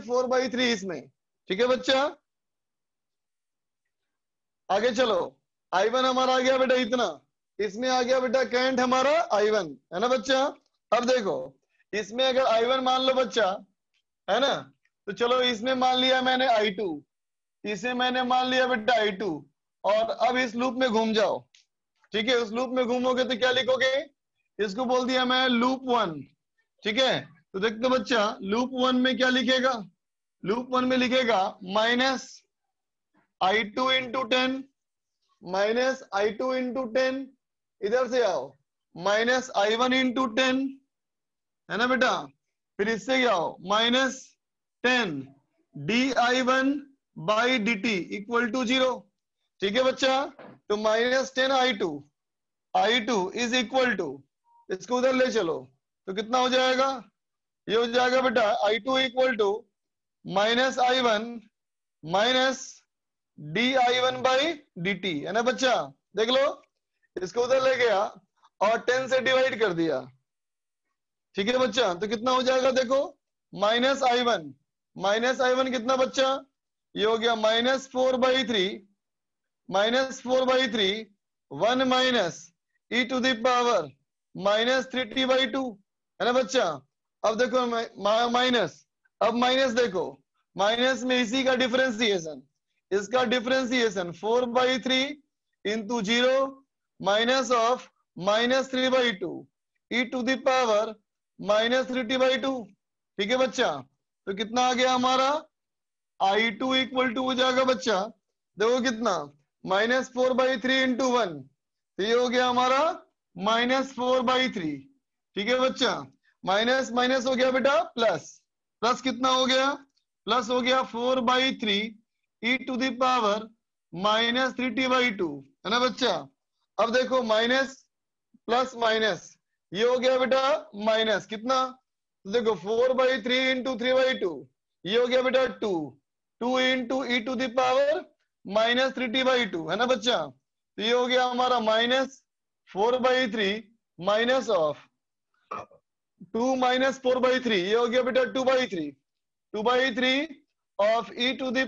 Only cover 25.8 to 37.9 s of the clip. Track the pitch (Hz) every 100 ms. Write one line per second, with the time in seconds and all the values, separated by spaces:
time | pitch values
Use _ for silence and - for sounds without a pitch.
25.8 | 262 240 190 151 - _ _ _ _ _
26.8 | 208 220 254 160 - _ _ 190 220 220
27.8 | 254 254 - 240 208 247 196 220 254 262
28.8 | 254 254 254 254 254 254 240 262 262 233
29.8 | 180 _ _ _ _ _ 170 233 254 254
30.8 | 254 254 247 262 233 202 196 - 185 202
31.8 | 226 247 262 262 - - _ _ _ _
32.8 | _ _ _ _ _ - 180 208 208 226
33.8 | 262 262 254 262 240 254 262 269 269 _
34.8 | _ _ _ _ _ _ 170 190 208 233
35.8 | 254 262 - 196 214 214 254 254 254 247
36.8 | 247 262 262 262 262 _ _ _ _ -
37.8 | 196